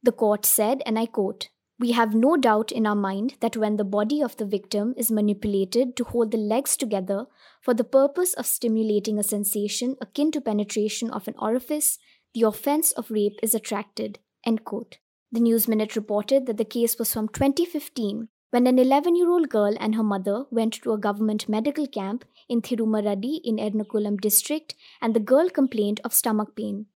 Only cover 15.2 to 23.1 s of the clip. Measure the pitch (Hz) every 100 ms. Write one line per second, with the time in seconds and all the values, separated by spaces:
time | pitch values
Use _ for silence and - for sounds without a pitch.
15.2 | _ 233 233 226 220 220 214 - 214 208
16.2 | 208 269 262 214 220 240 233 - 226 240
17.2 | 214 - 277 285 349 302 - - 214 208
18.2 | 226 _ _ 247 247 254 254 277 320 339
19.2 | 349 349 302 220 202 214 220 220 220 196
20.2 | 190 202 277 226 226 - - 220 202 208
21.2 | 214 214 - 214 240 294 285 - 190 233
22.2 | - _ _ 240 220 226 220 214 208